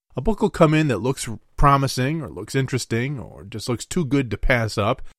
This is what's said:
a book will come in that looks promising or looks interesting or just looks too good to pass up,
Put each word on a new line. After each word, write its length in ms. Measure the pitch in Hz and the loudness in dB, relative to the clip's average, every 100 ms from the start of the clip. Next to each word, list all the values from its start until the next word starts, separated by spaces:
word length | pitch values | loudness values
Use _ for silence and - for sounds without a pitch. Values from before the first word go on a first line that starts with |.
| _ - | _ -4
a 60 | |
book 220 | 156 208 | -2 0
will 80 | 208 | 0
come 240 | - 160 156 | 4 4 6
in 140 | 151 | 2
that 100 | 101 | 0
looks 280 | 117 139 - 107 _ - | -2 -4 -6 -10 _ 4
promising 640 | 143 139 135 - 131 160 | 6 6 2 -2 -2 -2
or 80 | 110 | -8
looks 240 | 82 107 | -10 -4
interesting 640 | 135 127 123 - 117 135 139 | -2 -2 -4 -2 -2 -2 -6
or 280 | - - 95 | -12 -16 -14
just 220 | 110 - | -10 -6
looks 160 | 113 | -6
too 220 | - 185 135 | -4 -4 0
good 240 | 143 120 | 0 0
to 80 | 104 | -2
pass 400 | - 123 110 - | 2 2 0 -2
up, 240 | 104 131 - | -2 -2 -8